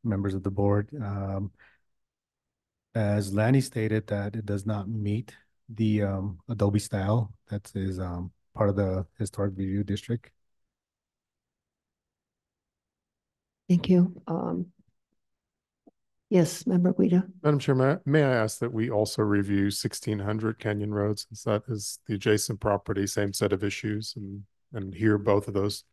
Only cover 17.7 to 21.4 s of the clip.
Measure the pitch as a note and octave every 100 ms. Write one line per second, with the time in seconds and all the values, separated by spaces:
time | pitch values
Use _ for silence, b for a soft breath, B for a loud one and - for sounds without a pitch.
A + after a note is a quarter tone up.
17.7 | C3 C3 E3+ - D3+ C#3 B2+ A2 - A#2+
18.7 | A2 A2+ G#2+ G#2+ - G#2+ G#2 G2 G2+ G2
19.7 | G2 A2 - - G#2 G2+ G#2+ A2 A2+ G#2+
20.7 | G#2 G#2 G#2 G2+ G#2 - A2